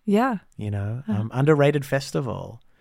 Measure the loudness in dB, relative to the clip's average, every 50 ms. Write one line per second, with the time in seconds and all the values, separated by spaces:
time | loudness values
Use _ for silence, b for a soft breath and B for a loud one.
0 | -2 0 2 2 2 2 -2 -4 -8 _ _ -8 -6 -4 -4 -4 -4 -4 -6 -6
1 | -6 -4 -2 -2 -2 -2 0 2 4 4 6 6 6 4 4 0 -2 -2 -4 -4
2 | -4 -4 -4 -4 -4 -4 -6 -8 -10 -12 -14 -18 _ _ _ _